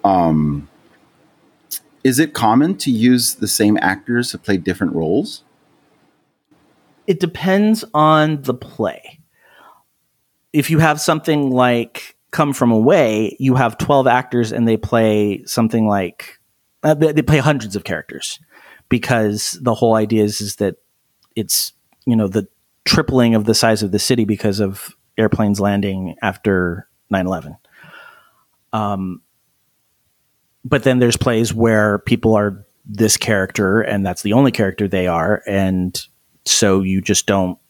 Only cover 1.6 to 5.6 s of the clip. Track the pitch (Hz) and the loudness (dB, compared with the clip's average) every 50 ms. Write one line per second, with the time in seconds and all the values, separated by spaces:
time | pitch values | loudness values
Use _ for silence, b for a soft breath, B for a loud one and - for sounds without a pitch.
1.6 | _ _ - - _ _ _ _ - 135 123 131 165 160 - - 120 110 113 127 | _ _ -16 -16 _ _ _ _ -2 0 2 2 0 0 0 -2 0 2 4 4
2.6 | 147 175 196 190 - 139 123 107 113 123 127 123 120 - - - 110 101 - - | 4 2 0 -4 -2 -2 0 2 4 4 4 2 0 -4 -4 -6 -6 -6 -2 0
3.6 | 107 104 104 104 - 92 95 95 _ - 120 120 123 - - - _ - 101 90 | 2 2 2 2 0 -2 -2 -4 _ -4 -4 -2 -4 -4 -10 -10 _ -2 -2 -2
4.6 | 78 95 90 - 92 82 - 80 82 80 90 127 190 226 - - _ _ _ _ | -2 -6 -4 -4 -4 -4 -4 -4 -2 0 0 -2 -2 -4 -12 -18 _ _ _ _